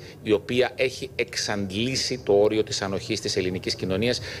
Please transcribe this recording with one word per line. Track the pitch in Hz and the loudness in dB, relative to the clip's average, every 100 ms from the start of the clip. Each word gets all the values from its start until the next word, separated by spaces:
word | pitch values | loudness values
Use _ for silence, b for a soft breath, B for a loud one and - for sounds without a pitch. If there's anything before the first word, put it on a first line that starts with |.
| B B | B B
η | 107 | 2
οποία | 104 - 123 120 - | 2 4 2 2 2
έχει | 127 - 135 - | -2 -2 -8 -4
εξαντλήσει | 117 - - 104 98 98 123 - - 127 - | -4 -4 -2 -2 -2 -2 0 -2 -2 -2 4
το | |
όριο | 101 104 107 | 6 6 4
της | - - | 0 -2
ανοχής | 98 95 - 107 | -2 -4 -4 -4
της | 104 101 | -2 0
ελληνικής | 90 92 113 - | 0 -2 -4 -4
κοινωνίας. | 92 95 117 120 B B | -2 0 0 0 B B